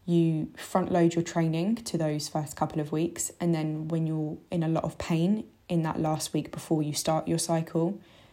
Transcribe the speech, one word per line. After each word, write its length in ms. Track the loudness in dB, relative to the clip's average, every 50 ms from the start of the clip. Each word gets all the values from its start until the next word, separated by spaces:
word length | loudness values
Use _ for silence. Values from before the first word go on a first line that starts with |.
| -2 2
you 400 | 4 4 6 4 4 0 -2 -4 -8
front 360 | -12 -8 -2 0 0 0 2 4
load 240 | 4 4 4 4
your 80 | 2 -2
training 500 | 0 0 0 0 2 2 0 0 0 0
to 240 | -2 -2 -4 -2 -2
those 300 | 0 0 -2 -2 -4 -4
first 260 | -4 -4 -4 -4 -4
couple 260 | -2 -2 -2 0 -2
of 120 | -4 -2 -2
weeks, 400 | -2 -2 -2 -2 -4 -8 -8 -6 -2
and 120 | 0 0 2
then 360 | 2 0 -2 -2 -4 -4 -2
when 180 | -2 0 0
you're 320 | 0 0 -2 -2 -4 -6 -8 -10 -6 -2
in 100 | 0 0
a 60 | 2
lot 160 | 2 0 0
of 120 | -2 -4 -6
pain 440 | -4 0 2 2 4 4 2 2 -2 -6 -14 _ _ -2
in 140 | 0 0 0
that 160 | 0 0 0
last 340 | 0 0 0 -2 -2 -2 -2
week 200 | -2 -2 -4 -8
before 280 | -10 -4 0 0 0
you 120 | 0 0 -2
start 340 | -4 0 0 0 0 0
your 140 | 0 0 0
cycle, 580 | 0 0 0 0 0 0 0 0 0 0 -2 -4 -10 -20 -20 -20 -20 -20